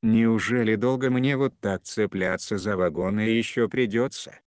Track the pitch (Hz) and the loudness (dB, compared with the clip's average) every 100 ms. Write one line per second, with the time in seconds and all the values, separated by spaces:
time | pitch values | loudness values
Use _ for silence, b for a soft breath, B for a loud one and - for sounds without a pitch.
0 | 113 110 113 113 98 123 113 110 120 131 | 4 4 4 2 0 0 2 2 0 0
1 | 131 127 131 139 135 - 101 92 - - | 0 0 0 0 -2 -2 -4 -4 -6 -2
2 | 104 95 92 110 - 104 95 98 90 78 | -2 0 -2 -2 -4 -4 -2 0 0 0
3 | 90 104 110 113 113 - 113 131 123 107 | -2 0 0 0 0 0 0 0 0 0
4 | 127 - - - _ | -2 -4 -14 -18 _